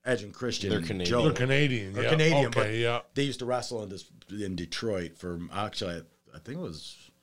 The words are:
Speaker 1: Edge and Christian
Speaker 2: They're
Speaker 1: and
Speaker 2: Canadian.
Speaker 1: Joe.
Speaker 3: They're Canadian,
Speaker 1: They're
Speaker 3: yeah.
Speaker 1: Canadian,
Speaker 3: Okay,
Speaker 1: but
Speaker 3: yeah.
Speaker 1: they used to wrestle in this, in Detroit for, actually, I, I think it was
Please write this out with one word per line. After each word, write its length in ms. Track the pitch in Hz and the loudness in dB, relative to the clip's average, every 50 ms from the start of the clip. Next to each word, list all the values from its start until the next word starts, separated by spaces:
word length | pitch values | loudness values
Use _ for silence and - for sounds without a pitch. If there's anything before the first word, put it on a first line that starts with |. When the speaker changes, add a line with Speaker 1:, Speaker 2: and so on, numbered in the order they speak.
| _ | _
Speaker 1:
Edge 180 | 127 131 120 104 | 0 -2 -2 -2
and 100 | 101 - | -10 -10
Christian 360 | - 127 120 104 - - 98 | -6 -4 -4 -4 -2 0 0
Speaker 2:
They're 100 | 90 85 | 0 0
Speaker 1:
and 80 | 82 | 0
Speaker 2:
Canadian. 220 | 82 101 92 90 87 | 0 -2 -2 0 2
Speaker 1:
Joe. 140 | 101 120 120 | 4 4 4
Speaker 3:
They're 100 | 156 - | 4 4
Canadian, 600 | - 123 131 135 139 147 143 127 113 101 95 98 | 2 2 4 4 4 4 4 2 0 -2 -4 -4
Speaker 1:
They're 100 | 117 127 | -2 2
Speaker 3:
yeah. 40 | 117 | 2
Speaker 1:
Canadian, 360 | 160 156 156 160 165 143 135 | 4 6 6 6 6 6 4
Speaker 3:
Okay, 120 | 117 117 123 | 4 4 2
Speaker 1:
but 120 | 107 107 110 | 2 2 2
Speaker 3:
yeah. 280 | 113 117 117 117 120 - _ _ | 2 2 2 2 0 -4 _ _
Speaker 1:
they 100 | 139 139 | 0 0
used 160 | 139 123 - | 0 0 -4
to 60 | 127 | -2
wrestle 380 | 120 123 123 117 - 123 113 107 | -2 -2 -2 -2 -4 -6 -6 -6
in 60 | 98 | -8
this, 160 | 98 90 - _ - - - - | -10 -12 -14 _ -20 -20 -18 -12
in 240 | 92 104 104 95 95 | -8 -6 -4 -4 -2
Detroit 640 | 85 87 80 - - - 113 104 92 87 80 - | -4 -4 -6 -6 -4 -2 0 0 0 -2 -4 -8
for, 220 | - - 90 87 85 87 82 | -10 -8 -8 -6 -6 -8 -6
actually, 440 | - 98 104 107 - - 110 90 85 | -4 -4 -4 -4 -4 -6 -6 -4 -6
I, 40 | 85 80 _ _ _ _ _ - | -6 -10 _ _ _ _ _ -20
I 40 | 76 | -18
think 180 | - - 135 | -14 -12 -10
it 40 | 175 | -8
was 340 | 180 110 82 71 - - - - - - _ _ | -8 -8 -10 -10 -14 -16 -18 -18 -20 -20 _ _